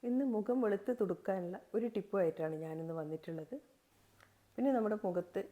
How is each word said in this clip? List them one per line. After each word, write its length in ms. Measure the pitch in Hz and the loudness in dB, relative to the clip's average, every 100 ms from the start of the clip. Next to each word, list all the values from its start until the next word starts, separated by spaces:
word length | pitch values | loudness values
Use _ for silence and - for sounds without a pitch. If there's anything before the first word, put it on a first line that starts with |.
| 240 | 0
ഇന്ന് 160 | 254 277 | 2 2
മുഖം 240 | 220 214 247 | 2 2 2
വെളുത്ത് 280 | 226 196 - 240 | 4 2 0 0
തുടുക്കാനുള്ള 560 | 196 175 - 190 175 190 - 220 | 2 0 -2 -2 -2 -8 -4 -2
ഒരു 100 | 233 | 0
ടിപ്പുമായിട്ടാണ് 600 | 233 190 196 170 160 160 156 | -2 -2 2 2 2 -4 -2
ഞാനിന്ന് 300 | 160 160 165 165 | -6 -6 -4 -4
വന്നിട്ടുള്ളത്. 580 | 156 160 160 165 156 285 - _ _ _ _ _ - _ _ | -4 -6 -6 -8 -8 -12 -12 _ _ _ _ _ -20 _ _
പിന്നെ 160 | - 262 254 | 0 2 4
നമ്മുടെ 200 | 220 214 190 | 2 0 0
മുഖത്ത് 340 | 175 175 - 202 | 0 -2 -6 -6